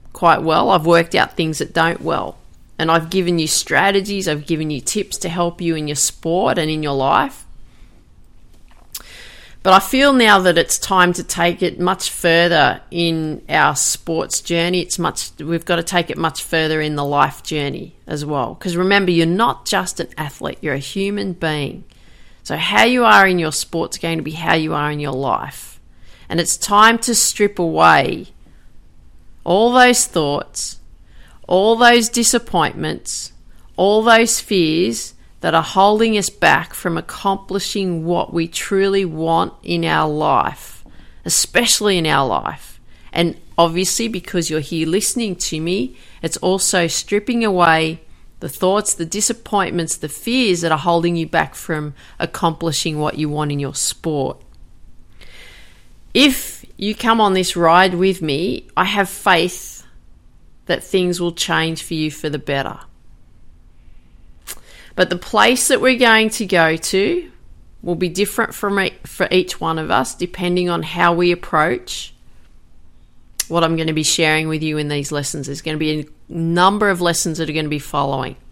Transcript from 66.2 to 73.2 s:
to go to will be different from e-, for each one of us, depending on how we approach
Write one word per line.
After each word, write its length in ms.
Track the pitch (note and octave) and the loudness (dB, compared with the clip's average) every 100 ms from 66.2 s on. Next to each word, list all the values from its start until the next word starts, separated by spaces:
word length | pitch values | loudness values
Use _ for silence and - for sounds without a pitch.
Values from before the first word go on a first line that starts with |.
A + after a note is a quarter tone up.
| A3 | 2
to 140 | - G3 | -2 0
go 300 | F3 D#3+ D#3+ | 2 2 0
to 560 | - F#3+ G3+ - - - - - - - | -2 0 0 -2 -6 -14 -20 -20 -20 -12
will 140 | E3+ E3 | -6 -4
be 140 | F3+ | -2
different 440 | E3+ G3+ - A3+ | -2 -2 -2 -4
from 260 | - G3+ G3 | -4 -2 0
e-, 140 | F#3 - | -2 -4
for 240 | - - F#3 | -12 -4 0
each 280 | F#3 F3+ - | 2 0 -4
one 200 | E3 D#3+ | -6 -4
of 100 | D#3 | 0
us, 240 | G3 B3 - | 0 0 -6
depending 540 | B3+ - F3+ F3+ F3 | -8 -6 -2 0 0
on 140 | E3+ | -4
how 300 | D#3+ E3+ F3 | -6 0 2
we 180 | F3 F3+ | 4 2
approach 800 | F3 - D#3+ D#3+ F#4 - - - - - - - - - - - - - - | 0 -2 0 0 -2 -8 -12 -14 -18 -20 -20 -20 -20 -20 -20 -20 -20 -20 -20